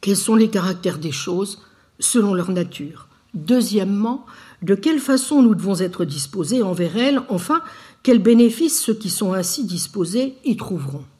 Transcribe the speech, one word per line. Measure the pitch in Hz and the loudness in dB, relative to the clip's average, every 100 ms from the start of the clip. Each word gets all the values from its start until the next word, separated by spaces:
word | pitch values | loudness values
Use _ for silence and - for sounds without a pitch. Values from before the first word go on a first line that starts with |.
quels | - 196 | 0 0
sont | - 220 | 2 4
les | 220 | 4
caractères | 202 180 180 190 147 | 2 -2 -2 -4 -4
des | 156 | -6
choses | 139 - 180 196 - _ _ _ _ | -8 -4 -4 -4 -8 _ _ _ _
selon | - 247 202 | -2 2 2
leur | 190 175 | 0 -2
nature ? | 180 175 - 147 165 - _ _ | -2 -4 -8 -14 -14 -20 _ _
Deuxièmement, | - 151 254 196 208 190 202 220 262 - - - - | -14 0 2 2 0 0 0 -2 -4 -10 -20 -20 -12
de | 170 | -2
quelle | 202 302 311 | 0 2 0
façon | 262 262 - 294 | 0 0 2 4
nous | 240 | 4
devons | 196 180 190 | 4 0 -2
être | 185 180 | -2 -4
disposés | 170 147 - 196 151 247 | -6 -4 -8 -6 -2 0
envers | 202 175 170 180 | 0 0 -2 0
elles ? | 254 277 254 | 0 0 -2
Enfin, | 185 - 320 330 - - _ | -6 -2 -2 -2 -18 -20 _
quels | - 240 | 4 4
bénéfices | 190 233 233 226 330 - | 6 6 6 4 0 0
ceux | - | -2
qui | 220 190 | -4 -4
sont | - 202 | -4 -2
ainsi | 185 175 - | -2 -4 -4
disposés | 226 175 - 208 170 208 262 262 | -6 -6 -8 -4 -2 -2 -4 -4
y | 294 226 | -4 -4
trouveront ? | - 180 139 139 - _ | -4 -6 -6 -10 -14 _